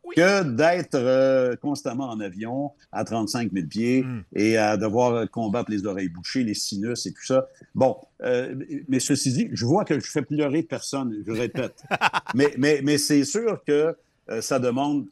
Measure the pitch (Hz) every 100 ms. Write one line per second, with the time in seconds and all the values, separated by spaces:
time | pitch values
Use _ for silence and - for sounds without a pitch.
0 | - - 180 202 160 117 160 180 151 143
1 | 123 131 135 131 127 117 143 139 135 120
2 | 131 110 101 92 113 131 143 _ _ 98
3 | 110 113 104 120 110 92 80 104 120 131
4 | 131 120 95 - 107 110 107 107 110 113
5 | 123 117 107 117 113 117 107 104 101 95
6 | 92 85 85 135 117 98 - 101 110 117
7 | 95 - - 131 131 _ - - 131 -
8 | - _ 123 123 131 131 139 143 139 131
9 | - 139 135 131 233 113 117 180 196 143
10 | - - 131 147 147 151 165 123 - 139
11 | 127 104 98 113 120 127 117 - - 185
12 | 214 - - 120 143 127 143 147 139 147
13 | 143 147 139 208 233 180 - 147 160 156
14 | _ _ - 113 - 135 123 123 143 147
15 | 98